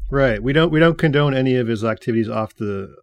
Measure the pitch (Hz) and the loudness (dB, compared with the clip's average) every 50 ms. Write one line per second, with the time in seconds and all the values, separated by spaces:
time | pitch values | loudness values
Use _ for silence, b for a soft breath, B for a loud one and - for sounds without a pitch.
0 | - - 135 139 135 131 110 104 107 131 139 156 160 170 156 156 165 165 160 - | -8 -4 0 0 2 2 0 0 -2 0 2 2 2 2 4 4 4 2 2 2
1 | - 160 135 147 147 147 135 131 131 135 127 127 123 113 117 104 104 113 110 110 | 0 0 2 2 2 2 2 0 0 2 2 0 0 -2 -2 -2 -2 -4 -4 -4
2 | - - 117 113 110 104 113 113 110 107 _ - 110 104 101 98 98 - - - | -4 -2 0 0 0 -2 -2 -6 -6 -6 _ -8 -8 -6 -6 -6 -8 -12 -16 -20